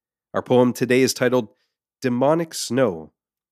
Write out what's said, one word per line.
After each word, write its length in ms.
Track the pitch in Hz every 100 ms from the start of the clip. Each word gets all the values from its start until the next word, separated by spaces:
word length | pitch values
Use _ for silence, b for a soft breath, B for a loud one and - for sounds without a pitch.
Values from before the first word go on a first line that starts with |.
| _ _ _
Our 80 | 104
poem 300 | - 127 123
today 300 | 117 120 123
is 120 | 127
titled 360 | - 127 127 107 _ _ _ _ _
Demonic 520 | 131 120 135 165 165
Snow 580 | - - 135 120 82 78 _ _ _ _